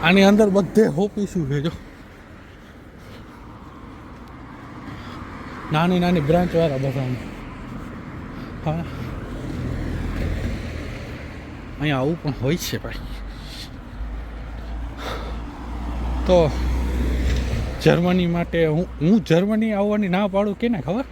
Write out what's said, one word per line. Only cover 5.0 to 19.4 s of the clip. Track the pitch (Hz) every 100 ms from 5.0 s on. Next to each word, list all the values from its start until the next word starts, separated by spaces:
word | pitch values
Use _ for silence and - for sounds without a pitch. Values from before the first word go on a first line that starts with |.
| - - - - - - -
નાની | 156 175 180
નાની | 175 180
બ્રાન્ચવાળા | 143 170 175 165 165 135
બધા. | 135 131 127 123 - - - - - 127 - - - - - - - - 160
હા, | 160 160 127 - - - - - 82 80 - 82 82 82 82 82 - 80 - - - - - - - - - - - - -
અહીંયા | 147 135
આવું | 135 170
પણ | 151 107
હોય | 120 175
છે | - 113
ભાઈ. | 117 - - - - - - - - - - - - - - - - - - - - - - - - - - - - - - - - - -
તો | 180 156 - - - - - - - - - - - - -
જર્મની | 160 151 175 185 175
માટે | 170 175 170 160
હું, | 151 185 -
હું | 151 220
જર્મની | 143 165